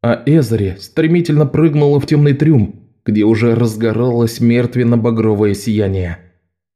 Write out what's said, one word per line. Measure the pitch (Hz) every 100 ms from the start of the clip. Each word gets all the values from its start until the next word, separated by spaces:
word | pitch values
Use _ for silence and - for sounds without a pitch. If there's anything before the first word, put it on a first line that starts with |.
А | 113 117 139
Эзери | 160 117 110 98 90
стремительно | - - 156 175 170 151 143
прыгнула | - 160 147 143 143
в | 139
тёмный | 151 147
трюм, | 135 156 143 98 - _ _ -
где | 107
уже | 104 113 117 113
разгоралось | 117 107 113 110 123 120 117 -
мертвенно-багровое | 120 120 120 123 117 120 120 113 110 104 104
сияние. | 98 - 107 98 95 90 85 - _ _ _ _